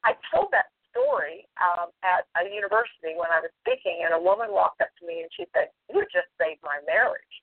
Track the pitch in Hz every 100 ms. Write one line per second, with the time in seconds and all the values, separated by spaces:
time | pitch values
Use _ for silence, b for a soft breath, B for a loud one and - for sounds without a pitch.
0 | - - - 330 403 240 - _ _ -
1 | 277 233 151 170 - - 180 175 175 _
2 | 185 180 - 165 185 208 202 214 233 -
3 | 160 165 165 165 165 _ - 262 - 170
4 | 170 165 180 208 226 196 185 - - _
5 | 170 165 165 - 175 - - _ - 320
6 | 403 180 - _ 160 156 156 143 147 180
7 | 233 - _ -